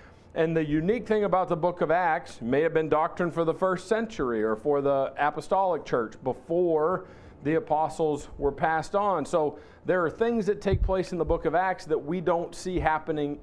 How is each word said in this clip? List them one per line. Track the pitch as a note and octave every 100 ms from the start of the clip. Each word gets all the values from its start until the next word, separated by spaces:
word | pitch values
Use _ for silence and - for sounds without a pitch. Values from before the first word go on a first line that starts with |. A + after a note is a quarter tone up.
| - - -
and | - E3 D#3+
the | D#3
unique | D3+ E3+ A#3 -
thing | G#3+
about | G3+ F#3 F3
the | E3+
book | F3 F3
of | D#3+
Acts | E3 F3 D#3 - -
may | A#2 C3+
have | D#3+
been | D#3 D#3+
doctrine | D3+ D#3+ - E3+
for | C#3+ E3
the |
first | D3+ F#3 F3+ -
century | A3 A3+ - C3 A2+
or | A2 A2
for | D3+ C#3+
the | C#3 C#3 C3+ -
apostolic | D3 D#3+ - F#3+ F#3+ D#3 C#3+
church | C3 A2 -
before | C3 - - E3+ F3 D#3 D#3 F#3 - - - -
the | C#3+ D#3
apostles | - D3+ D#3 - D#3+ C#3+ - -
were | C#3
passed | C3+ D#3+ D#3+ - G3
on. | G#3 F3
So | C3+ F3 D3+ - - - -
there | F3+
are | D#3+
things | - A3+ A#3 F#3+
that | G#3
take | G3 F#3+
place | - F#3+ F3
in | F3+
the | D3+
book | E3 D#3+
of |
Acts | D#3 F#3+ F#3 D3+
that | D3+
we | C#3+ F3+
don't | F3 E3+ E3+ -
see | F#3 F3
happening | D#3 D#3 D#3 D3+ C#3+ D3